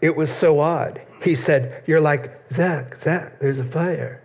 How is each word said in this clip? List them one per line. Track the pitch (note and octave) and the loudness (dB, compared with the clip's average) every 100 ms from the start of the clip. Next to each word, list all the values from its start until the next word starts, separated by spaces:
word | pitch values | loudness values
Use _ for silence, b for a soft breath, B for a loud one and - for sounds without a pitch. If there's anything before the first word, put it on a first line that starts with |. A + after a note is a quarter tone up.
It | D#3 D#3 | 2 2
was | D#3 | -2
so | B2 F3+ D3 | 2 4 4
odd. | D3+ E3 A#2 - - - | 4 0 -2 -8 -18 -6
He | - | -2
said, | D#3 - D3 B2 - - | -2 2 2 0 -8 0
You're | D#3+ | 4
like, | D#3 D3 B2 - - | 4 2 -4 -16 -10
Zach, | B2+ F3+ D#3+ B2+ - | -2 0 0 -6 -6
Zach, | - F3 - - | -2 -2 -4 -4
there's | C#3 C3+ | -2 -2
a | |
fire. | B2 D#3 F3 D#3+ B2 A#2+ | -4 -2 -2 -2 -6 -10